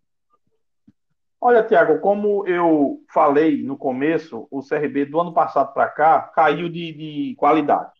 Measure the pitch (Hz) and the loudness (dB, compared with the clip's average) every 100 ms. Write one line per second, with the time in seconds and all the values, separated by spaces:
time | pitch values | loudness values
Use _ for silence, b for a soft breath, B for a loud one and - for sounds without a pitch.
0 | _ _ _ _ _ _ _ _ _ _ | _ _ _ _ _ _ _ _ _ _
1 | _ _ _ _ 247 233 220 180 156 - | _ _ _ _ 2 4 4 4 4 2
2 | 196 208 208 202 185 175 170 151 143 - | 0 0 0 -2 -2 0 2 2 0 -4
3 | _ 175 151 139 160 131 123 139 139 127 | _ 2 2 4 2 0 -4 -6 -6 -4
4 | 151 160 - 113 - 135 131 151 143 143 | -2 -2 -4 -14 -12 -12 -6 -4 -2 -4
5 | 139 156 175 165 156 143 135 - 117 - | -4 -2 -2 -2 0 0 -2 -2 -2 2
6 | 156 151 - - 156 156 170 165 165 147 | 2 2 0 0 0 0 -6 -8 -12 -12
7 | 156 147 135 - 143 156 143 92 - | -12 -8 -8 -2 0 2 2 -2 -4